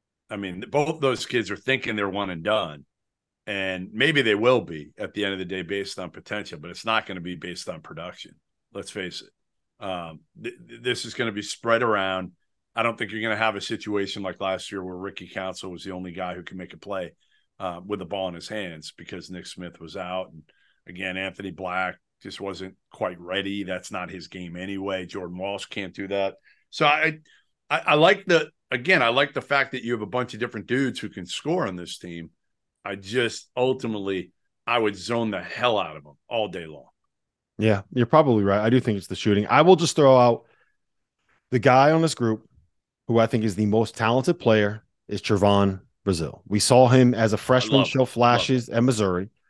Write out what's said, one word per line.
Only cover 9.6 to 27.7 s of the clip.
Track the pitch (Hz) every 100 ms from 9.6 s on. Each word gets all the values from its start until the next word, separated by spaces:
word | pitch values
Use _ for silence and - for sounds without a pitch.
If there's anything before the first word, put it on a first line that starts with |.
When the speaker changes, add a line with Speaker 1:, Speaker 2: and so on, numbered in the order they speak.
| _ _
Speaker 1:
Um, | 101 90 82 80 _ -
th-, | 117 - 113
th-, | 117
this | 123 127
is | 117
gonna | - 117
be | 101
spread | 98 - 117 117
around. | 120 104 95 92 92 - _ _ _
I | -
don't | 117 107
think | 107
you're | 107
gonna | 113 107
have | 113 98
a |
situation | - 110 107 101 98 101
like | 101 -
last | 95 92 -
year | 98
where | 92 90
Ricky | 95 92 90
Council | - 95 90 92
was | 85
the | 92
only | 90 92
guy | 87 90 92
who |
can | 85 90
make | 90
a | 80
play, | 98 98 85 - _ _ _ -
uh, | 95 87
with | 92 101
the |
ball | 85 98 92
in |
his | 85 -
hands | 107 92 80 - -
because | 85 92 82
Nick | 92 82
Smith | - 87 -
was | 82 92
out. | 90 92 92
And | 80 - _ _ _ -
again, | 90 95 92
Anthony | 95 - 98
Black | 80 92 92 92 - _ _
just | 98 -
wasn't | 98 90 95 - _
quite | - 98 87
ready. | 87 95 98 101
That's | 92 90 -
not | 95 87
his | 92 76
game | 95 87
anyway. | 85 92 98 98 92
Jordan | 90 98 90 90
Walsh | 98 101 -
can't | - 95
do | 87 95
that. | 98 98 - _ _ _
So | - 151
I, | 151 160 156 _ _ _ _
I, | -